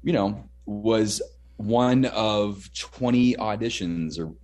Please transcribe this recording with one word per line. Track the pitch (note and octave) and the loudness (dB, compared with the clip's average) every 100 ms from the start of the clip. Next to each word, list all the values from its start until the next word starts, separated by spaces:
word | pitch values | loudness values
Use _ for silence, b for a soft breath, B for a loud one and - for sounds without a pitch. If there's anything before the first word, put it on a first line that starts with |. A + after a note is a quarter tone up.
you | F3+ | -2
know, | C#3 G2+ G#2 - - - | 0 0 -2 -12 -18 -12
was | G#2 A2 A2+ G#2+ - - - - - | -4 2 2 2 -2 -8 -14 -20 -8
one | G#2 A#2 B2 B2+ B2+ | 0 2 4 4 2
of | A2 A2 G#2+ G#2 G2 - | 0 0 2 0 -4 -12
twenty | - - - B2 B2 B2 - | -12 -12 -4 0 4 4 2
auditions | G#2+ G#2 A2+ - F2+ E2+ D#2+ D#2 | -2 -2 -4 -4 -4 -4 -6 -6
or, | D#2+ - | -8 -10